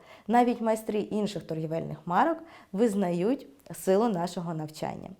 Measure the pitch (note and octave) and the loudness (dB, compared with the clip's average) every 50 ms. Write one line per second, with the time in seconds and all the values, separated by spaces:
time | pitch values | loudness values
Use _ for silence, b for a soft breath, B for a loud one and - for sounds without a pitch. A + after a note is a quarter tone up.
0 | B B B B B - A3+ A#3+ B3 A#3+ A#3 G#3+ A3+ A3 A3 A3 A3+ - G#3 G#3+ | B B B B B 2 4 6 6 4 2 2 0 0 0 0 -2 -2 -2 -2
1 | - - G3 G#3+ G#3 - - E3 - - D#3+ D#3+ D#3+ D3+ D#3+ D#3+ D3 D3 D3+ - | -2 -2 -2 -2 -2 -2 -2 -6 -8 -6 -6 -4 -4 -4 -4 -4 -4 -6 -8 -10
2 | - F3 F3 G3 C#4 E4 E4 D#4+ B B B B B B - F#3+ A#3+ A3+ G3 G3+ | -6 0 2 4 4 4 2 -2 B B B B B B 0 2 2 2 4 2
3 | F#3+ F3 F3 F3 F3+ A3+ C#4 - - - - - - - E3 - - F#3+ F#3+ G3+ | 2 2 2 2 2 0 0 -2 -4 -10 -20 -20 -18 -16 -16 -4 2 4 4 4
4 | A#3+ A#3+ G3 E3+ F3 F3 - F#3+ E3+ E3+ E3 D#3 D#3 D3+ D#3 - - - - - | 4 2 2 0 -2 -2 -4 -6 -6 -4 -4 -6 -6 -8 -8 -6 -6 -6 -6 -8
5 | - - F#3+ B | -12 -14 -16 B